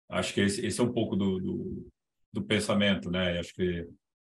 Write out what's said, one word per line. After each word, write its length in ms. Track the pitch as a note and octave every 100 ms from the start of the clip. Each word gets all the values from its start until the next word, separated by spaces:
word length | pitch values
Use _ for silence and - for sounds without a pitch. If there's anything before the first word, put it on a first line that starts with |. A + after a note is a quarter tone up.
| -
acho 220 | F#2 F#2
que 80 | -
esse, 220 | G2+ -
esse 160 | G#2 G2
é 40 |
um 80 | A#2+
pouco 240 | A#2 G2+ G2
do, 240 | G2 F#2
do... 480 | F#2+ F#2 - - - _ _ _ _
do 100 | G#2+
pensamento, 640 | G2 G#2+ G2+ G#2 G2+ F#2+ F2
né? 240 | F2+ F2+
E 40 | F2
acho 140 | E2+
que 340 | - F2+ E2+ E2+ - _ _ _ _